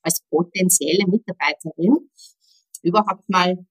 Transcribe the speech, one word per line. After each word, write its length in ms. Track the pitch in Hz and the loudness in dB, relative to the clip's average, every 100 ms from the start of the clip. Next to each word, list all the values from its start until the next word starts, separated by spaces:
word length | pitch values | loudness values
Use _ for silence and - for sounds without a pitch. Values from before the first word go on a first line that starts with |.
als 200 | 165 - _ | -2 -4 _
potenzielle 760 | 151 175 190 185 - 147 196 190 | -2 -2 0 0 2 0 0 0
Mitarbeiterin 1040 | 214 - 180 147 156 160 - 180 302 - _ - _ _ _ _ - | -2 -4 -6 -4 -4 -12 -2 2 2 -2 _ -20 _ _ _ _ -6
überhaupt 460 | 165 202 208 202 - | 0 0 0 -6 -2
mal 380 | 185 180 185 - | 0 0 -2 -10